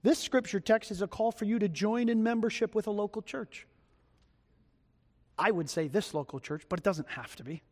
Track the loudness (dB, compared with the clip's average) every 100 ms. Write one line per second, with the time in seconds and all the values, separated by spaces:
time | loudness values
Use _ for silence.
0 | 4 2 2 0 2 -4 2 2 2 -4
1 | -4 0 0 0 0 2 2 2 0 2
2 | 2 4 4 2 0 0 0 0 0 -2
3 | -2 -6 -8 -10 -10 -14 -20 _ _ _
4 | _ _ _ _ _ _ _ _ _ _
5 | _ _ _ 0 2 2 0 -2 0 0
6 | 0 -4 -4 -10 -6 -8 -4 0 0 0
7 | -6 -10 -12 -14 -12 -12 _